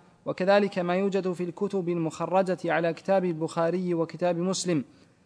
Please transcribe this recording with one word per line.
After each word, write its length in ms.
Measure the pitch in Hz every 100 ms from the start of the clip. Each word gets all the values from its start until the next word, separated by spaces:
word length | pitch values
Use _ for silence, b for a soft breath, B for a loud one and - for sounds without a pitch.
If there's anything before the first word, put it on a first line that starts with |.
| b b 156
وكذلك 540 | 156 185 202 202 190
ما 160 | 175 180
يوجد 360 | 196 196 185
في 120 | 175
الكتب 460 | 180 - 202 196 175
المخرجة 680 | 175 160 - 165 185 185 175 170
على 280 | 160 170
كتاب 320 | 160 - 190 180
البخاري 680 | 156 160 - 165 180 180
وكتاب 440 | 170 160 160 175 170
مسلم، 460 | 185 180 180 160 - b b b